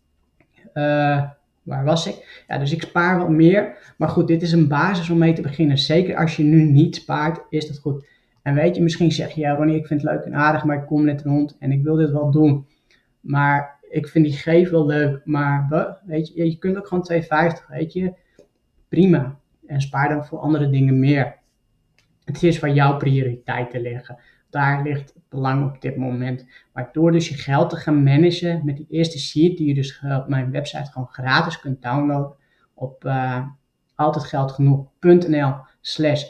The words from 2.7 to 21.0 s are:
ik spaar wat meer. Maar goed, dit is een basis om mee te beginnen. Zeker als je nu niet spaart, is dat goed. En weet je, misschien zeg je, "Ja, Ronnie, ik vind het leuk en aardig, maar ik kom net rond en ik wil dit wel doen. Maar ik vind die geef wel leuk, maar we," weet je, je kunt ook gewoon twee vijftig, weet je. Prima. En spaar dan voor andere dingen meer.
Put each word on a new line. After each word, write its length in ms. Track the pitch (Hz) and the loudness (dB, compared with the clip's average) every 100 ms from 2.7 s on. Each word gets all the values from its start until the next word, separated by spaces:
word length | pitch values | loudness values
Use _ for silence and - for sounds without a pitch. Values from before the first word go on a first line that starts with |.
ik 100 | 165 | -4
spaar 360 | - 175 175 185 | -4 0 2 2
wat 120 | 170 | 2
meer. 640 | 156 165 202 202 - - _ | 6 6 6 0 -8 -20 _
Maar 120 | 160 | -2
goed, 180 | 180 156 | 0 0
dit 140 | 165 | 0
is 100 | 175 | 2
een 160 | 170 147 | 2 4
basis 420 | 143 175 180 165 | 2 0 -2 0
om 80 | 170 | 2
mee 160 | 165 | 2
te 80 | 165 | 2
beginnen. 360 | 139 - 151 139 | -4 -2 0 0
Zeker 380 | - 160 185 - | 2 2 2 -2
als 200 | 165 - | -2 0
je 80 | |
nu 200 | 151 160 | 4 6
niet 320 | 156 139 170 - | 8 6 4 0
spaart, 500 | - 147 156 165 - | -6 -4 -4 -6 -6
is 180 | 156 143 | -6 -6
dat 100 | 139 | -8
goed. 300 | 151 139 - _ _ _ | -8 -8 -12 _ _ _
En 120 | 143 | -2
weet 220 | 143 165 185 | 2 2 2
je, 60 | |
misschien 300 | 170 - 165 | 0 2 0
zeg 200 | - - | 0 -4
je, 100 | 156 | -4
"Ja, 140 | 147 147 | -2 0
Ronnie, 200 | 156 156 | 0 0
ik 120 | 156 | -2
vind 140 | 147 | -4
het 100 | 151 | -2
leuk 120 | 151 | -4
en 120 | - 139 | -4 0
aardig, 280 | 151 156 | 2 2
maar 140 | 156 143 | 0 -2
ik 80 | 143 | -2
kom 180 | 151 | 0
net 180 | 151 143 | 2 0
rond 360 | 143 143 147 - | 0 0 0 -4
en 120 | 135 | -2
ik 120 | 139 | 0
wil 120 | 147 160 | 0 2
dit 160 | 151 | 2
wel 200 | 143 143 | 0 2
doen. 360 | 143 156 139 - _ _ _ _ _ | 4 4 2 -4 _ _ _ _ _
Maar 600 | 135 143 143 143 143 - - | -4 0 2 0 -2 -12 -8
ik 180 | 151 143 | -8 -2
vind 180 | 165 151 | 2 2
die 80 | |
geef 360 | 139 160 165 180 | 0 2 4 4
wel 160 | 165 147 | 2 2
leuk, 360 | 147 147 139 - | 2 0 -2 -4
maar 400 | 147 143 143 139 | -2 0 0 0
we," 260 | 151 - - 202 | -2 -2 -8 -8
weet 280 | 156 160 | -6 -6
je, 120 | - 165 | -2 -2
je 120 | 165 | -2
kunt 200 | 190 196 | -4 -4
ook 100 | 196 | -4
gewoon 160 | 180 | -6
twee 180 | 175 170 | -2 -4
vijftig, 460 | 160 156 165 160 - | 0 0 0 -2 -10
weet 260 | 143 160 | -10 -8
je. 200 | 180 185 - _ _ _ _ _ _ _ | -4 -6 -8 _ _ _ _ _ _ _
Prima. 500 | 151 190 170 127 - _ _ - | 2 4 4 0 -10 _ _ -8
En 160 | 139 | -6
spaar 280 | - 139 147 | -4 -2 -2
dan 160 | 147 143 | -2 -6
voor 140 | 156 | -8
andere 300 | 151 156 143 | -2 0 0
dingen 300 | 135 135 | 2 2
meer. 380 | 131 | 2